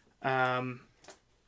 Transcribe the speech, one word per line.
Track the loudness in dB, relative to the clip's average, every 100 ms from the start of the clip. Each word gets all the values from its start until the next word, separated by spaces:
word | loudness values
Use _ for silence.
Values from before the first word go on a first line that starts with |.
| _ _
Um, | 0 2 2 2 -2 -8 -16 _ -20 -20 _ _